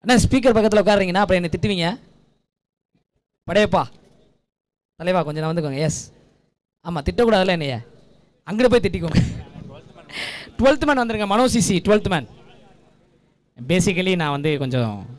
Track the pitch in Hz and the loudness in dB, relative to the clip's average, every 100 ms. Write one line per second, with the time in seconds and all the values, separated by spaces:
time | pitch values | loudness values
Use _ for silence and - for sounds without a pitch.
0 | 196 247 - 262 247 226 214 214 190 208 | 4 2 4 4 4 4 4 4 4 2
1 | 185 185 196 180 170 175 214 185 165 233 | 2 0 2 0 0 -4 -2 -2 -2 -6
2 | - _ _ _ _ _ _ _ _ _ | -14 _ _ _ _ _ _ _ _ _
3 | _ _ _ _ - 185 208 185 127 - | _ _ _ _ -2 0 2 0 -2 -12
4 | _ _ _ _ _ _ _ _ _ _ | _ _ _ _ _ _ _ _ _ _
5 | 175 185 151 151 156 170 151 135 156 - | -2 -2 -2 -6 -4 -4 -4 -4 -4 -4
6 | - _ _ _ _ _ _ _ 170 165 | -14 _ _ _ _ _ _ _ -10 -6
7 | 143 180 233 208 190 175 143 117 - - | -4 0 2 4 2 0 -2 -6 -10 -20
8 | _ _ _ _ - 208 247 247 190 180 | _ _ _ _ -10 0 2 4 0 -4
9 | 165 - - - - - - 156 - - | 0 0 0 -6 -14 -20 -20 -20 -20 -20
10 | - - - - - - 254 302 294 269 | -16 -12 -12 -14 -16 2 2 4 2 0
11 | 233 220 202 208 254 233 175 175 190 214 | 0 -2 0 2 2 2 2 0 2 2
12 | 196 170 113 - - - - _ _ _ | 2 -4 -4 -20 -20 -20 -20 _ _ _
13 | _ _ _ _ _ - 127 180 180 180 | _ _ _ _ _ -18 -2 0 0 0
14 | 185 180 151 143 151 147 135 127 113 104 | -2 -2 -2 -2 -2 -2 -2 -2 -2 -6
15 | 98 | -12